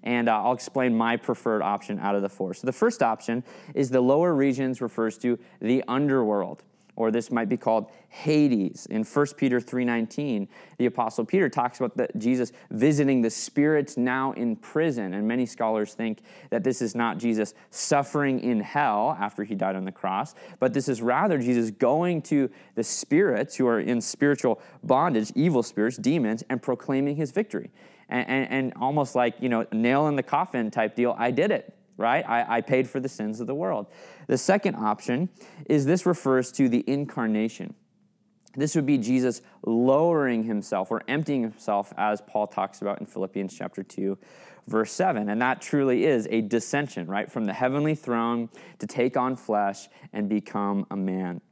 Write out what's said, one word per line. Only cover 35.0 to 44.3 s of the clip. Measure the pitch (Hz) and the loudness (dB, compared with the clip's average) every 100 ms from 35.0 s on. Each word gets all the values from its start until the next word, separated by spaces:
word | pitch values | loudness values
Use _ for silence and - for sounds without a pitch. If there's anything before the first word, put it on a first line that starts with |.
| - 123 180 - - - 147 | -2 -2 -2 -6 -20 -20 0
is | 151 139 | 2 4
this | 180 185 | 2 2
refers | 170 135 131 123 | 0 2 2 2
to | - 135 | 2 2
the | 117 - | 4 0
incarnation. | 139 143 - 113 107 110 - - - _ _ _ _ _ _ _ | -2 -2 -2 0 0 -2 -4 -14 -14 _ _ _ _ _ _ _
This | - 147 165 | -4 0 0
would | 139 | 2
be | 139 | 2
Jesus | 110 127 127 113 - - - | 4 2 2 -2 -10 -10 -2
lowering | 113 127 135 170 160 135 117 | 2 4 4 4 4 2 0
himself | 110 107 98 98 95 | 0 -2 -2 -4 -2
or | 113 - | -4 -2
emptying | 139 151 139 | -4 0 -2
himself, | 113 107 - 104 101 - | -2 -6 -2 -2 -2 -2
as | 107 104 | -2 -2
Paul | - 110 104 | -4 -4 -2
talks | - 98 - | -2 -6 -4
about | 101 101 | -6 -6
in | 104 | -8
Philippians | - 92 95 95 - | -8 -6 -6 -8 -8
chapter | 95 - | -10 -10
two, | 95 - 95 95 - | -12 -6 -4 -6 -10